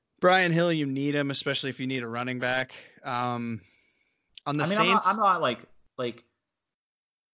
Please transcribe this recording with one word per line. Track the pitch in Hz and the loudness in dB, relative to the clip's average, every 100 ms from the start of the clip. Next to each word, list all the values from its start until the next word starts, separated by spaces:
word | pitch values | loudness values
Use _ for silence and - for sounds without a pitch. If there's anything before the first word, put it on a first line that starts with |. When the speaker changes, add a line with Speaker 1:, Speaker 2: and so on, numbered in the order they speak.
| _ _ | _ _
Speaker 1:
Brian | 180 185 175 | 4 4 4
Hill, | 165 175 | 2 2
you | 160 139 | 2 -2
need | 135 143 | -2 -2
him, | 143 139 | 0 -2
especially | 135 143 139 135 | -4 -4 -4 -4
if | 123 | -6
you | 131 | -6
need | 131 | -6
a | 117 | -6
running | 117 123 123 | -6 -6 -4
back. | 123 127 127 - - _ | -2 -2 -4 -10 -20 _
Um, | 143 123 123 120 117 113 - _ _ _ _ _ _ - | -8 -4 -2 -4 -6 -8 -12 _ _ _ _ _ _ -12
on | 147 147 | -4 -2
the | |
Speaker 2:
I | 156 | 0
mean, | 208 | 2
I'm | 190 | 4
not, | 196 | 4
Speaker 1:
Saints | 185 | 2
Speaker 2:
I'm | 208 | 2
not, | 202 175 | 2 2
like, | 139 117 - - _ - | 0 -2 -8 -20 _ -8
like, | 123 117 _ _ _ _ _ _ _ _ _ _ _ | -6 -8 _ _ _ _ _ _ _ _ _ _ _